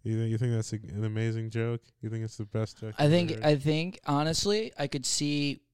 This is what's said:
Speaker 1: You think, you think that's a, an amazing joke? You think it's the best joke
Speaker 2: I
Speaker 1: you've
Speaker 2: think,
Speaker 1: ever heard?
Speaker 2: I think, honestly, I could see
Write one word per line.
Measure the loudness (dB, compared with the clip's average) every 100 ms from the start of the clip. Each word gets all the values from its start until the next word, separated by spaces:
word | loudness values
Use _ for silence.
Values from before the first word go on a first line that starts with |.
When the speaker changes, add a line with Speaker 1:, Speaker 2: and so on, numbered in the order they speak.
Speaker 1:
You | -2 0
think, | 0
you | 0
think | 2
that's | 0 -2
a, | -6
an | -6 -4 -2
amazing | 0 0 -2 -4
joke? | -2 -2 -2 _ _
You | -6
think | -4
it's | -6 -6
the | -4
best | -2 -2 -6
joke | -12 2
Speaker 2:
I |
Speaker 1:
you've | 6
Speaker 2:
think, | 6 4
Speaker 1:
ever | 2
heard? | 2
Speaker 2:
I | 4
think, | 2 2 0 -6 -2
honestly, | 0 2 0 2 0 -2 -4
I | -4
could | -2 -2
see | 0 0 0 0 -4 _